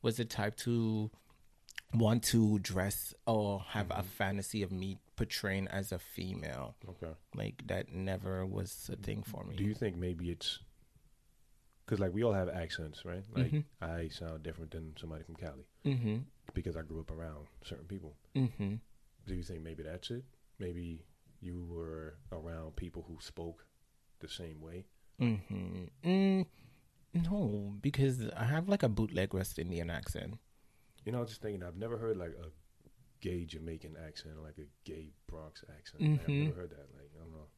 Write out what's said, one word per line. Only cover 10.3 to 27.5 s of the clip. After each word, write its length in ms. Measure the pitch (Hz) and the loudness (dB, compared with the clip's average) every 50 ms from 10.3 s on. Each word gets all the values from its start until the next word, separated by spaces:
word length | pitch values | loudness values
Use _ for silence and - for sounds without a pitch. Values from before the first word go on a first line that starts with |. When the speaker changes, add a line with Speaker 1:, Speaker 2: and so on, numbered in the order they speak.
Speaker 2:
it's 280 | 85 - - - - - - - - _ - _ _ - _ - - _ _ _ _ _ - _ - - _ _ _ _ - | -2 -2 -2 -4 -4 -4 -8 -16 -20 _ -20 _ _ -20 _ -20 -20 _ _ _ _ _ -20 _ -20 -20 _ _ _ _ -2
'cause, 140 | - 110 98 | 0 2 4
like, 140 | 98 92 87 | 4 4 4
we 100 | 104 117 | 4 4
all 100 | 117 104 | 6 6
have 160 | 98 92 90 | 4 4 2
accents, 560 | 80 90 85 80 - - 80 78 76 - - | 0 -2 -2 -2 -4 -4 -4 -6 -8 -10 -8
right? 180 | 87 87 92 101 107 117 | -6 -6 -6 -8 -4 2
Like, 180 | - 127 120 | 2 4 4
Speaker 1:
Mm-hmm. 320 | 147 151 147 - - - - | 4 2 2 0 -6 -6 -4
Speaker 2:
I 240 | 82 82 85 85 80 | -4 -2 -2 -4 -4
sound 340 | 76 - 87 82 80 80 78 | -6 -6 -6 -6 -6 -6 -6
different 280 | 82 80 82 82 78 | -8 -8 -8 -10 -8
than 220 | - 82 80 78 76 - | -8 -8 -8 -8 -10 -10
somebody 260 | - 82 78 78 80 | -8 -8 -8 -8 -10
from 120 | - 80 | -12 -12
Cali 300 | - 90 80 69 64 62 _ _ _ _ | -10 -8 -10 -10 -10 -16 _ _ _ _
Speaker 1:
Mm-hmm. 320 | 143 139 127 117 107 107 117 131 - - - - - - | 0 2 2 2 2 0 0 -2 -6 -12 -18 -18 -6 -4
Speaker 2:
because 220 | 90 85 - 80 | -2 -2 -2 -4
I 60 | 80 | -4
grew 180 | 80 78 80 80 | -6 -6 -6 -8
up 120 | 80 - | -6 -6
around 360 | 82 80 82 80 78 76 76 - - - - | -8 -6 -6 -8 -8 -10 -12 -16 -18 -18 -12
certain 220 | - 92 64 78 | -12 -12 -10 -10
people. 300 | 85 101 95 85 78 73 - _ - _ | -10 -10 -8 -10 -12 -16 -16 _ -4 _
Speaker 1:
Mm-hmm. 400 | 139 131 120 - - 104 98 101 110 - - - - - - _ - - - | 2 2 2 2 0 -2 -2 -2 -4 -6 -12 -20 -20 -20 -20 _ -18 -6 -4
Speaker 2:
Do 80 | 92 | -2
you 80 | 90 85 | -2 -2
think 180 | - 92 82 80 | -4 -6 -6 -6
maybe 200 | 80 80 76 78 | -8 -8 -8 -8
that's 260 | 78 80 92 - - | -8 -8 -8 -6 -6
it? 140 | 120 123 131 131 - _ _ - _ - | -6 -6 -6 -10 -20 _ _ -20 _ -6
Maybe 460 | 98 90 87 87 87 85 82 80 80 - - _ _ - - - | -4 -4 -4 -4 -4 -4 -6 -8 -10 -16 -20 _ _ -20 -18 -10
you 220 | - 90 87 87 87 85 | -8 -6 -6 -6 -6 -6
were 480 | 85 85 82 80 80 80 78 78 78 80 - - | -6 -6 -6 -6 -6 -6 -8 -8 -12 -14 -12 -10
around 440 | - 80 78 85 85 82 80 78 76 | -8 -8 -6 -6 -6 -6 -6 -6 -6
people 280 | - 90 87 - 87 80 - | -6 -6 -6 -6 -8 -10 -10
who 100 | 82 78 | -12 -12
spoke 440 | - - - - 85 85 82 - - _ _ _ _ _ _ _ _ _ - - | -12 -12 -8 -6 -6 -6 -8 -10 -16 _ _ _ _ _ _ _ _ _ -18 -16
the 80 | - - | -12 -10
same 320 | - - 90 82 80 78 | -8 -8 -8 -8 -8 -10
way? 240 | 78 80 85 90 98 - - - - - - - | -12 -10 -10 -10 -10 -12 -18 -20 -20 -20 0 2
Speaker 1:
Mm-hmm. 600 | 127 120 113 101 90 - 101 95 92 90 87 92 90 - - - - | 4 4 4 2 0 -4 -4 -4 -4 -4 -4 -6 -6 -8 -12 -2 2
Mm, 420 | 170 185 190 196 196 190 190 180 - - - - - - - _ - _ - - _ - | 4 6 8 8 8 6 6 4 0 -4 -20 -20 -20 -20 -20 _ -20 _ -20 -20 _ 2
no, 640 | 175 170 165 196 208 185 113 | 2 4 4 4 4 4 4